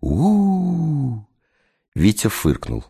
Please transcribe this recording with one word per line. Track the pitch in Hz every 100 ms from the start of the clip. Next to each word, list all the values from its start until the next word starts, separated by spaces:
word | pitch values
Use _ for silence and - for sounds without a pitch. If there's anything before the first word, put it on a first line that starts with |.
У-у-у». | 71 76 175 208 196 190 180 175 165 147 135 117 104 _ _ _ _ _ _ -
Витя | 87 107 -
фыркнул. | - 80 64 - 57 -